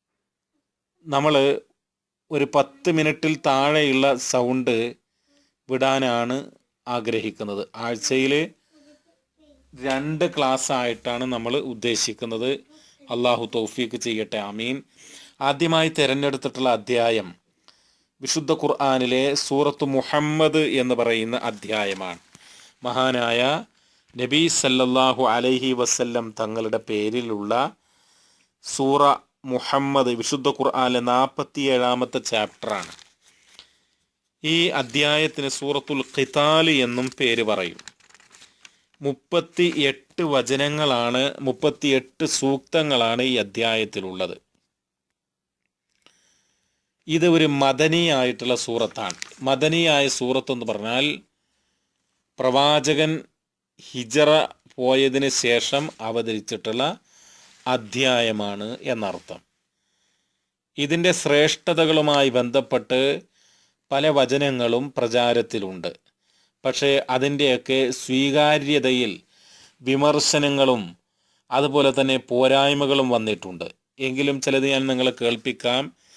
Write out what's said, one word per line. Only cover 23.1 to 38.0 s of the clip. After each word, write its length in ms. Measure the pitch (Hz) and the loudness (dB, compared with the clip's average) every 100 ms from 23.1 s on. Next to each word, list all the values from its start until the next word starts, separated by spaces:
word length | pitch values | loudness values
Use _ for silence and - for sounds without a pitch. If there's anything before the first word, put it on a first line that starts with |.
| 123 117 120 127 165 226 _ _ _ _ 120 | 0 0 2 0 -2 -6 _ _ _ _ -8
നബി 320 | 123 147 165 | -2 2 2
സല്ലല്ലാഹു 800 | - 135 127 127 127 131 123 123 | 2 0 2 2 4 2 2 0
അലൈഹി 460 | 117 127 131 131 | 2 2 0 0
വസല്ലം 600 | 123 120 - 120 120 113 107 | -2 -2 -2 -2 -4 -6 -6
തങ്ങളുടെ 380 | 110 113 110 110 | -6 -4 -4 -4
പേരിലുള്ള 960 | 113 107 107 120 117 104 104 117 156 - _ _ _ _ _ _ _ _ | -4 -4 -2 -4 -4 -6 -2 -2 -2 -6 _ _ _ _ _ _ _ _
സൂറ 380 | - - 135 143 143 - - _ 135 | -10 -2 2 4 4 4 -2 _ -6
മുഹമ്മദ് 640 | 123 - 139 139 139 123 | -6 -2 0 2 2 2
വിശുദ്ധ 380 | 120 110 143 135 | 0 -4 -2 -2
ഖുർആനിലെ 520 | 131 135 131 127 123 | 0 0 0 0 0
നാൽപത്തിയേഴാമത്തെ 1200 | 123 127 135 - 139 147 135 127 123 123 123 131 | 2 2 0 -2 -10 -4 0 2 2 0 -2 -6
ചാപ്റ്ററാണ്. 840 | - 113 104 - 110 101 82 - - _ _ _ _ - - _ _ _ _ _ _ _ | -4 -4 -4 -6 -6 -6 -8 -14 -20 _ _ _ _ -20 -20 _ _ _ _ _ _ _
ഈ 260 | 151 165 175 | -2 0 0
അധ്യായത്തിന് 800 | 139 123 139 147 151 156 151 135 | -2 -2 0 2 2 0 -2 -6
സൂറത്തുൽ 540 | - 139 143 - 139 - - | -4 -4 -4 -4 -6 -4 -4
ഖിതാൽ 500 | 131 147 147 160 165 | -2 2 4 4 4
എന്നും 420 | 143 120 123 131 - | 2 0 -2 -6 -2
പേര് 240 | 127 117 | 0 0
പറയും. 340 | 107 98 87 - - - | 0 -2 -4 -10 -20 -20